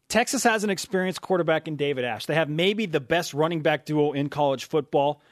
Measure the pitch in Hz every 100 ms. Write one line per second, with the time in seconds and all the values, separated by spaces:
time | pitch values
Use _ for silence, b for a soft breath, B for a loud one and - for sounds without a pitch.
0 | - 214 240 262 233 220 208 185 - 185
1 | 185 - - 185 165 156 160 143 143 131
2 | 123 107 - 156 147 151 190 214 208 151
3 | 123 165 170 143 160 165 156 151 - 151
4 | 147 139 143 151 143 127 - 156 - 151
5 | 143 143 b